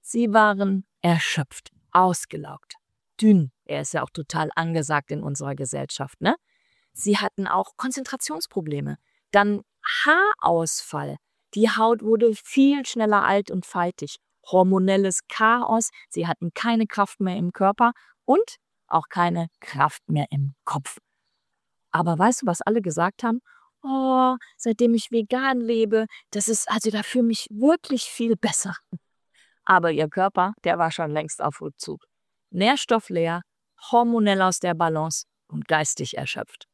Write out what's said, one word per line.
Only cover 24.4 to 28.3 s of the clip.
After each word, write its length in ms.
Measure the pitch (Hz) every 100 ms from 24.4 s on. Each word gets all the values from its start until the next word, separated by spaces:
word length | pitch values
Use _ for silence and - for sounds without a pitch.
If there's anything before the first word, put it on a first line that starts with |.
| - _
seitdem 380 | 233 220 240
ich 160 | 233 -
vegan 500 | 233 214 254 269 247
lebe, 460 | 226 226 220 220 220 - _
das 180 | 208 202
ist, 220 | 220 -
also 200 | 214 220
da 120 | 208
fühle 280 | 208 254 233
ich 180 | 226 -
mich 100 | 208
wirklich 440 | 269 330 - 254
viel 320 | - - 233